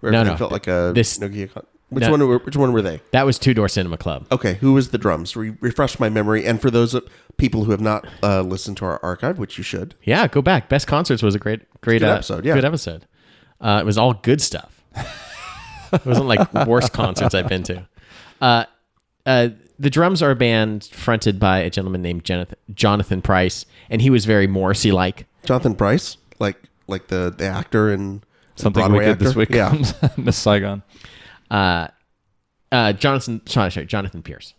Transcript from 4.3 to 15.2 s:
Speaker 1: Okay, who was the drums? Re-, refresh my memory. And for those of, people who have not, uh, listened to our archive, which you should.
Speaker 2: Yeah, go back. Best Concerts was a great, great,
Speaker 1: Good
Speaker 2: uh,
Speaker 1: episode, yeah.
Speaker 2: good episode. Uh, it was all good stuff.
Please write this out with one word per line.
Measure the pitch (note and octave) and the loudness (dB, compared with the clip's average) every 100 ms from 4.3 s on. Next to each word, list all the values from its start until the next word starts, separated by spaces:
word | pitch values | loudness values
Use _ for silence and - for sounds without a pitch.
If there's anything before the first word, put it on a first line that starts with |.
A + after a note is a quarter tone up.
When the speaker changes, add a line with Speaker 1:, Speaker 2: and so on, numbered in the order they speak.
Speaker 1:
Okay, | B2+ G#2+ | -2 -2
who | F#2 C3+ | 0 4
was | C3+ B2 | 4 2
the | A#2+ | -2
drums? | G#2 D#2+ E2+ - | 0 -2 -4 -8
Re-, | A2 A2 | -8 -6
refresh | B2 - C#3 - | -6 -2 -4 0
my | A#2 | -2
memory. | G#2+ G#2 A2 - | 0 0 0 0
And | A2+ | 0
for | C3 | 2
those | A#2 A#2 | 2 2
of, | B2 - - _ - | 0 -8 -20 _ -2
people | C3+ A2+ | 0 0
who | G#2+ | 0
have | G2+ | 0
not, | G#2+ G#2+ - - | 0 -2 -6 -4
uh, | G2+ F#2+ | 0 0
listened | F#2 F#2 - G2 | 0 -6 -8 -8
to | F#2+ | -6
our | D#2+ | -6
archive, | F2 F2+ C3 F#3 | -6 -6 -6 -6
which | G2+ - | -8 -10
you | |
should. | B2 - F#2 - | -10 -8 -10 -10
Speaker 2:
Yeah, | - B2 G#3+ | -2 2 2
go | D3 | 2
back. | C#3 F3+ - | 2 0 2
Best | C#3 - | -2 0
Concerts | D3 F3 A#2+ | -2 0 0
was | A2 | 2
a | G2+ | 0
great, | G#2 A2 _ - | -4 -8 _ -10
great, | - A2+ | 0 2
Speaker 1:
Good | G#2+ | 4
Speaker 2:
uh, | |
Speaker 1:
episode, | - - - A2 | 0 -2 -6 0
yeah. | |
Speaker 2:
good | D3 | 2
episode. | C3+ D#3+ - D#2+ _ _ _ _ _ _ | 2 -2 -6 -12 _ _ _ _ _ _
Uh, | A2 G#2 | 0 0
it | |
was | G2+ G#2 | 2 2
all | B2 | 2
good | A2 - D3 | 2 2 2
stuff. | - E2 - _ _ - - - | 0 -6 -14 _ _ -14 -12 -14